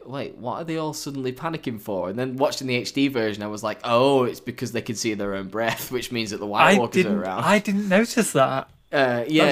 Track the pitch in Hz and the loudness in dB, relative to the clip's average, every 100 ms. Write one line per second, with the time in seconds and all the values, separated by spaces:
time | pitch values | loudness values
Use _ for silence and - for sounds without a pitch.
0 | - 135 104 - 117 104 165 160 156 - | -12 -10 -10 -10 -8 -8 -6 -4 -4 -6
1 | 147 139 127 127 165 160 - 110 - 95 | -8 -6 -6 -6 -8 -6 -6 -8 -6 -4
2 | 90 110 131 135 143 - 131 123 101 - | -4 -4 -4 0 0 0 -2 -2 -2 0
3 | 139 123 110 104 104 104 107 104 117 117 | 0 2 -2 -2 -6 -6 -6 -6 0 4
4 | 135 135 123 - - 123 120 110 - 107 | 6 4 2 -2 -10 -6 -4 -4 -4 -4
5 | 113 104 101 98 95 101 113 110 - 127 | -2 -2 -4 -4 -6 -2 -2 -2 -6 -8
6 | 113 120 107 101 104 104 160 202 117 185 | -6 -6 -4 -6 -4 4 6 6 4 2
7 | 175 101 92 92 160 208 208 202 208 185 | 2 0 -2 -2 2 2 2 -2 4 4
8 | 226 - 196 143 131 135 - _ _ 147 | 4 2 2 2 2 0 -6 _ _ 2
9 | 131 120 120 156 151 | 2 2 2 4 6